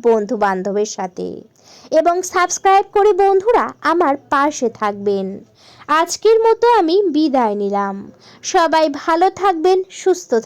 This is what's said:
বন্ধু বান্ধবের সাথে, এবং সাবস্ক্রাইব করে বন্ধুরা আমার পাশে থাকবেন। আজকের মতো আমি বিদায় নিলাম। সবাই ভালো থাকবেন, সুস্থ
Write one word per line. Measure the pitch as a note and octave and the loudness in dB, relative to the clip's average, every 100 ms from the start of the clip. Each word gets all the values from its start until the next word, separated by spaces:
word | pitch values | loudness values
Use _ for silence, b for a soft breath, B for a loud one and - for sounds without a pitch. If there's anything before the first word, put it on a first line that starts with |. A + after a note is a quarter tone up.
| A#3+ | 2
বন্ধু | A3+ G#3 A#3 | 2 0 -2
বান্ধবের | G3+ F#3 G3 G3+ G#3 - | -2 -2 -4 -4 -4 -6
সাথে, | F#3+ - - - - _ B B B D#4 | -10 -8 -10 -12 -18 _ B B B 0
এবং | D#4+ F4 F#4 | 2 0 -4
সাবস্ক্রাইব | F#4+ F4+ - G4 G4 G4+ | -2 -2 -2 2 2 2
করে | G#4 G4+ F#4 | 2 2 4
বন্ধুরা | G4 G4 G4 A#4 A#3 - | 2 2 2 0 0 -6
আমার | D4 E4 D#4+ C#4 - | -2 0 0 -2 -2
পাশে | C#4+ D4 D4 A#3 A3+ | 0 0 -2 -6 -4
থাকবেন। | G#3 G3+ G3+ G3 F#3+ G3 - b b b b D4+ | -6 -4 -4 -2 -4 -10 -16 b b b b -2
আজকের | E4+ - G#4 A4+ A4+ | -2 0 2 4 2
মতো | A4+ A#4 A#4 | 2 2 2
আমি | E4 F#4 G4+ | 2 2 2
বিদায় | C#4+ D#4 B3+ A3+ G#3 | 0 0 0 0 -2
নিলাম। | G3+ G3+ G3 G3 - - B B | -4 -2 -4 -8 -14 -20 B B
সবাই | - F#4 E4 D#4+ D#4 D4 | -4 0 2 2 0 -2
ভালো | - E4 F#4+ F#4+ | -2 2 0 0
থাকবেন, | G4 E4+ E4 F#4 F#4 - | -2 0 2 0 -2 -4
সুস্থ | F#4+ F#4 - A#3 | -2 -2 0 -4